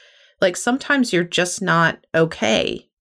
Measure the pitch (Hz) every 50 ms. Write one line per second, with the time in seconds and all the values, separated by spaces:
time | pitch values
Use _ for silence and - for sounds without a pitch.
0 | - _ _ _ _ _ _ - 196 185 175 - - 240 254 277 - - 285 277
1 | 240 - - 170 175 175 - 170 180 180 - - 196 180 165 170 165 160 - -
2 | _ _ - 160 165 160 - - 226 220 220 185 - - - - - _ _ _